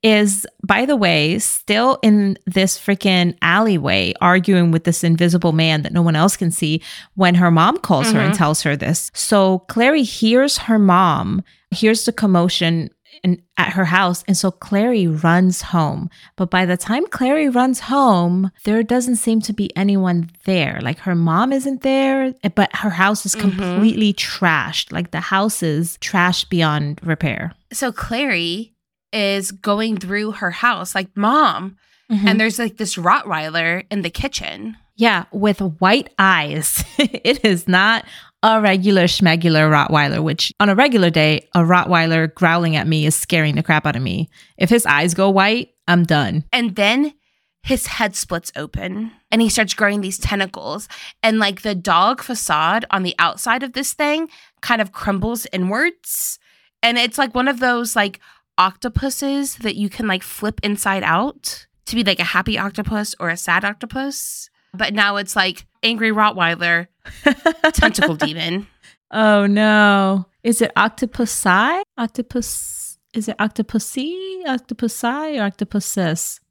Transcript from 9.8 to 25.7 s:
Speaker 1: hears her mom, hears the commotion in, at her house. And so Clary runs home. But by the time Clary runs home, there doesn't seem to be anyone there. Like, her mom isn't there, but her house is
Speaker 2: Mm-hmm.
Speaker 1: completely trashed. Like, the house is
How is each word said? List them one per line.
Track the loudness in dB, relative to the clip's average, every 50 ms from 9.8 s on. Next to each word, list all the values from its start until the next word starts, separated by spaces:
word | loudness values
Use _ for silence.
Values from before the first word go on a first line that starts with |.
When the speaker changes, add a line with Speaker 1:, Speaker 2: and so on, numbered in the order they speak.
| 2 4 4 2 0
Speaker 1:
hears | -2 -2 0 0 2 4 4 4 2 0 -4
her | -2 0 2 4
mom, | 6 6 6 6 6 4 2 0 -2 -2 -4 -4 -4 _ _ _ _ _
hears | -6 0 2 2 2 2 0
the | -4 -2
commotion | 0 2 2 4 4 2 2 0 0 0 0 0 -2 -4 -6 _ _ _ _ -20 -4 -2
in, | -2 -2 -2 _ _ _
at | -4 -4 -2 0
her | -2 -2
house. | 2 2 2 2 2 0 -4 -2
And | -2 -2
so | 0 0 -2
Clary | -4 _ -8 -2 0 0 2 2 2 2 0
runs | 0 0 0 2 4 4 6 4 4 2 0 -6
home. | -2 0 0 0 0 -2 -4 -8 -10 _ -14 -20 -20 _
But | -6 -4 0
by | 0 0 2
the | 2 0
time | -2 -2 -4 -2 -2 -2
Clary | -4 -4 -2 0 0 2 2 0 0
runs | 2 2 2 2 0 -4
home, | -4 -2 0 2 4 4 4 4 2 2 0 0 0 -2 _ _ -4
there | -2 0 0 0
doesn't | 0 0 0 0 0 -2
seem | -2 0 0 0 0 0
to | -2 -4
be | -4 -4 -4 -2
anyone | -2 0 2 2 2 2 2 0 0 -2 -4 _ _ _
there. | -2 0 0 0 -2 -4 -4 -4
Like, | -6 -6 -4
her | -4 -2 0
mom | 2 2 2 2 2 2 2 0
isn't | -2 -2 -2 -6 -2 -2
there, | 0 0 2 2 0 0 0 -2 -2 -4 _ -6 -2 0
but | 0 0 0 -2
her | -4 -4 -4
house | 0 2 2 2 2 0 -2
is | -6 -6
Speaker 2:
Mm-hmm. | 0 0 0 0 0
Speaker 1:
completely | -4 -2 0 2 2 2 2 2 0 0 0
trashed. | -2 -4 -8 -4 -2 0 2 2 0 -2 -4 -6 -8 -8 _
Like, | -6 -6 -6 -6 -6
the | -8
house | -6 -2 0 0 0 0 -2 -2 -2
is | -2